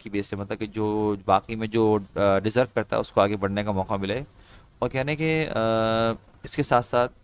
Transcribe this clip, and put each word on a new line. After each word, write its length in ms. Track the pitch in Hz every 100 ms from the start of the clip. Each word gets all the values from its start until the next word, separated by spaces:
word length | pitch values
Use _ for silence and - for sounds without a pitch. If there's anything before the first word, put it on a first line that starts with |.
की 80 | 113
बेस 180 | 101 98
से, 80 | 98
मतलब 220 | 101 107
कि 100 | 107
जो 500 | 110 107 107 107 101 95
बाकी 280 | 95 - 113
में 140 | 110
जो, 260 | 113 110 107
अ, 60 | 95 -
डिजर्व 500 | 101 98 101 113 127 -
करता 200 | 107 113
है, 60 |
उसको 200 | 110 -
आगे 140 | 101 104
बढ़ने 280 | 98 101
का 80 | 104
मौका 260 | 98 92 101
मिले। 260 | 98 113 143 - - - - -
और 80 | 123
कह 120 | 131
रहे 140 | 139 147
हैं 20 |
कि, 360 | 160 160 156
अ, 880 | - 113 113 113 113 113 110 - - -
इसके 180 | -
साथ 180 | 143 123
साथ 260 | 120 120 123 -